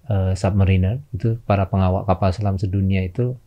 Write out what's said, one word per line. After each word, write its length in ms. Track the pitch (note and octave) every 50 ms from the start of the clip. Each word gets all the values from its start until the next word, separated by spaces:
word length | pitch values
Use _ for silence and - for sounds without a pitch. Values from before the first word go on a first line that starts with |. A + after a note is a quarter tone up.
| _
eh, 320 | - G#2+ F#2+ F#2 F#2 F#2
submariner, 640 | F#2 - G2 G2 G2 F#2+ F#2 F#2+ F#2 F#2 F#2 A2 C#3+ - _
itu 320 | - G2 - A2+ A2+ A2+ - -
para 160 | G#2 G2+ G2
pengawal 400 | - - G2 F#2+ F#2 F#2 F#2 G2+
kapal 240 | G2 F#2 - G#2 F#2+
selam 320 | F2+ - G#2 G2+ F#2+ F#2+
sedunia 400 | - F#2 F2+ G2+ G2 F#2+ G2 F#2+
itu 320 | F#2 F#2 F#2 - B2 B2 C3 B2+ -